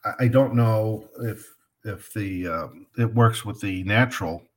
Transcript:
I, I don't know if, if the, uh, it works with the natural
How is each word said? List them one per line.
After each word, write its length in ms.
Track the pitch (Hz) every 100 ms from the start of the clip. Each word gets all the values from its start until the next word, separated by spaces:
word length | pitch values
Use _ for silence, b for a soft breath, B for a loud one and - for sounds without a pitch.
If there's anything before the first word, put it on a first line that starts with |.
I, 200 | - -
I 40 | 123
don't 260 | 131 135
know 540 | 120 117 110 110 107 - -
if, 340 | 117 107 - _ _ _
if 280 | 110 95 -
the, 340 | 110 98 92 87
uh, 220 | 82 78 - - -
it 140 | 117
works 320 | 113 117 113
with 160 | 104 104
the 220 | 101 92
natural 640 | 92 107 123 - 85 82 _